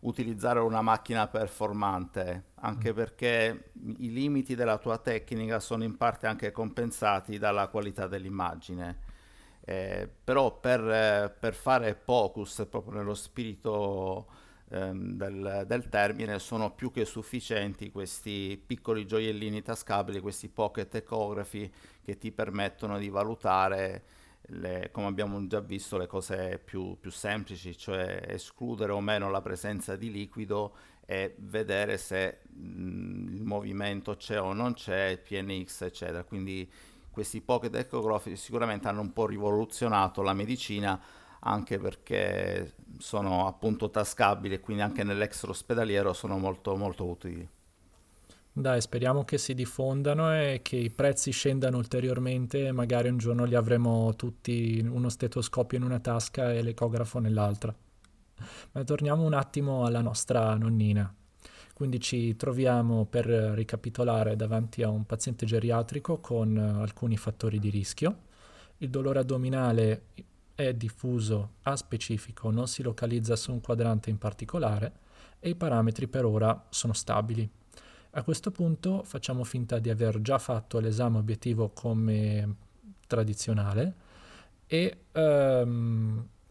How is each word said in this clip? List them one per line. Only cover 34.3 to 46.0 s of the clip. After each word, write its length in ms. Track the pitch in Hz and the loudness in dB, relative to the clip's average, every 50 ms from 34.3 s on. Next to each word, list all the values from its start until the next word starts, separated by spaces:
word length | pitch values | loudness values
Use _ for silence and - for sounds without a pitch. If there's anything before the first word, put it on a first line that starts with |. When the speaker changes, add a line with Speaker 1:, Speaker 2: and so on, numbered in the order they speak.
| 113 104 | -2 -2
Speaker 1:
o 120 | 95 95 98 | -2 -2 -2
non 200 | 104 120 123 117 | -2 -2 -2 -4
c'è, 340 | - - - 92 95 98 95 | -4 -4 -4 -2 0 0 0
il 120 | 92 90 | -2 -4
P 200 | - - 101 98 | -6 -8 -8 -6
N 220 | 95 98 95 92 90 | -6 -4 -6 -6 -6
X, 160 | - - - 90 | -8 -8 -8 -8
eccetera. 400 | 90 - - 87 87 82 87 90 | -8 -8 -8 -8 -8 -6 -8 -8
Quindi 460 | - - 98 95 98 95 95 92 92 - - - - - - - - | -8 -8 -8 -6 -6 -6 -8 -8 -10 -14 -20 -20 -20 -20 -20 -20 -12
questi 320 | - - 104 - - 110 | -10 -8 -6 -6 -6 -6
pocket 340 | - - 123 120 120 117 104 | -2 0 0 0 0 -2 -4
ecografi 600 | 113 127 127 - 123 110 110 107 104 - 113 90 | -4 -4 -4 -4 -2 0 0 0 0 -2 -4 -10
sicuramente 520 | 95 - - 120 120 117 113 107 101 - 117 | -10 -8 -6 -4 -2 -2 -2 -2 -2 -4 -4
hanno 140 | 101 104 | -4 -4
un 120 | 104 95 85 | -4 -4 -2
po' 120 | - 113 101 | -2 -2 -2
rivoluzionato 960 | 104 101 104 104 104 107 113 110 - - 123 117 110 101 98 92 - - | -2 -2 0 0 2 2 0 -2 -2 -2 0 2 4 4 4 4 2 0
la 120 | 98 95 98 | 0 0 0
medicina, 680 | 95 101 107 127 123 - - 104 104 101 98 95 95 - - - - - - - - | 0 0 -2 -4 -4 -4 -4 -4 -2 0 0 0 -2 -4 -12 -20 -20 -20 -20 -18 -6
anche 380 | - 107 104 104 101 - 117 98 | -2 0 0 0 0 -2 -4 -2
perché 920 | 95 98 - - - - - 98 95 92 95 95 92 92 95 92 92 76 - - - - - - | -2 -4 -6 -6 -6 -2 0 0 2 0 0 0 -2 -2 -2 -2 -4 -6 -10 -16 -20 -20 -18 -16
sono 500 | - - - 104 101 95 92 90 92 95 | -10 -6 -4 -2 0 0 2 2 2 0
appunto 420 | 92 - - 113 107 - 110 104 | -2 -2 -2 -2 0 0 -2 -2
tascabili 680 | - 107 104 - - - 120 101 101 98 95 98 95 | 0 0 -2 0 2 4 4 4 4 2 0 -2 -4
e 40 | 92 | -4
quindi 240 | - - 107 101 101 | -4 -4 -2 0 0
anche 200 | 107 - - 101 | 0 0 0 -2
nell'extraospedaliero 1120 | 101 101 101 104 104 - - - - 95 - - - 120 117 113 110 101 101 | 0 0 0 0 -2 -2 -4 -6 -6 -6 -6 -4 -2 0 0 2 2 2 2